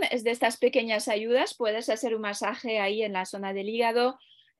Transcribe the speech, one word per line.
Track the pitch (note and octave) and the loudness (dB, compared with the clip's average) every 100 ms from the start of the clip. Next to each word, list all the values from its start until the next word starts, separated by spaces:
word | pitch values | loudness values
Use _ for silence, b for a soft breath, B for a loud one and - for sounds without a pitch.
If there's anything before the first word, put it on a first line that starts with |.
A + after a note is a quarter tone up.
| - | 0
es | B3 | 0
de | A3+ | 0
estas | A#3+ A#3 - | 2 0 2
pequeñas | B3 C4 A3+ G#3+ A#3+ | 2 2 2 -2 0
ayudas. | G#3+ A3 B3+ G4+ - | -2 2 2 2 0
Puedes | A3+ A3 A#3 | -2 0 -2
hacer | A3 B3 A3 | -2 0 -2
un | |
masaje | G#3 G#3 G#3 - A#3+ A3 | -2 -2 -4 -4 -2 0
ahí | G3 G#3+ | 0 0
en | G#3+ | -2
la | F#3 F#3 | -2 -4
zona | G3 G3 | -6 -6
del | G3 G3 | -4 -4
hígado, | A#3 A#3 A#3 B3 C4 b b b - | 0 2 4 2 0 b b b -4